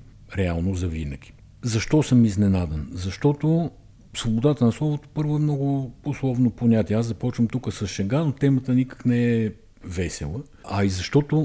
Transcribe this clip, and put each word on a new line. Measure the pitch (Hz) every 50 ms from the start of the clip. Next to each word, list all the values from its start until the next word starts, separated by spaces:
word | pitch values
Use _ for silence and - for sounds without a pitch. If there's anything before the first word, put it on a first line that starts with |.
| - - - - - - -
реално | 101 95 87 85 82 87 98 95
завинаги. | 87 92 85 80 80 78 71 69 - - - - - - - - - -
Защо | 117 107 113 - - 151 156 135
съм | - 127 123 117
изненадан? | 107 95 101 104 98 95 92 87 76 78 76 71 67
Защото | - 92 90 98 - - - 143 147 - 151 156 165 170 170 - - - - - - - - - -
свободата | - - 113 110 113 120 151 143 - 123
на | 113
словото, | - - 151 151 147 143 - - -
първо, | 151 151 147 151
е | 151
много | 151 151 143 135 139 139 139 139 135 117 - - -
условно | 147 139 - 135 131 120 127 127 113
понятие. | - - 120 117 113 110 95 - 104
Аз | 113 117
започвам | 113 104 - - 127 - - 117
тук | - - 123 - 107 -
с | - 110
шега, | 92 - - 98 98 127 156 165
но | 143
темата | 127 - 143 139 139 120 - 131 123
никак | 127 127 131 - - -
не | 123 120 120 120 120 117 113 110
е | 104 - - - - _ - -
весела. | 90 87 95 87 82 - - - 71 90 135 - - - - -
А | - 95 101 101
и | 98
защото | 95 92 85 - - 143 147 - 156 156